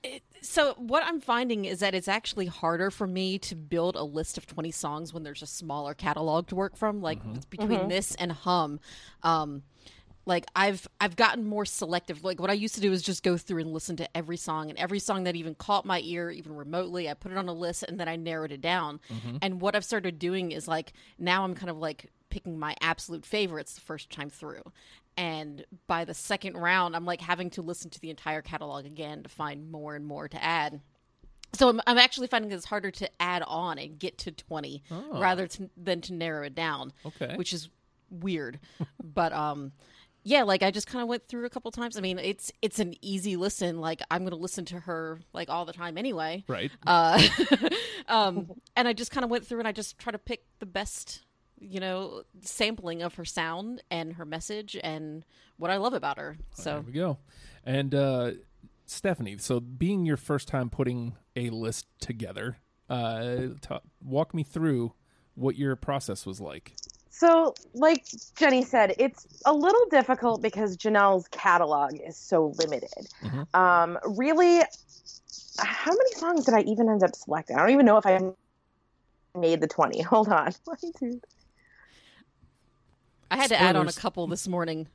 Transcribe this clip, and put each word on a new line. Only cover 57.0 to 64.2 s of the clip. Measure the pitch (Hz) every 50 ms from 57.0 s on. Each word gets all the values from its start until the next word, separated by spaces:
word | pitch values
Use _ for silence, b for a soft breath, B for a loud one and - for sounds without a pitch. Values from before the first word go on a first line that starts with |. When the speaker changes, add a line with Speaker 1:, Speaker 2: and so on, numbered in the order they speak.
| 180 175 143 - b b b b b b b b b
Speaker 2:
And, | 127 127 135 139 135 139
uh, | 139 139 135 131 127 120 120 - - - _ _ _ - - _ _ _ -
Stephanie, | - - - 196 175 - 117 101 101 101
so | - - 127 120
being | 120 123 127 123 156 180 202 190 175 160
your | 151 -
first | - - 147 139 - -
time | - 135 127 120
putting | - - 139 123 123 123 117 117 107 - _ _ _
a | 127 120 120
list | 113 110 113 113 113 - - _ _ _
together, | - - 120 113 113 95 95 101 104 123 117 _ _ _ _ _ _ _
uh, | 123 123 117 113 117 110 117 123 123 123 127 127 127 143
ta-, | - - - 123 _ - _ _ -
walk | 135 131 139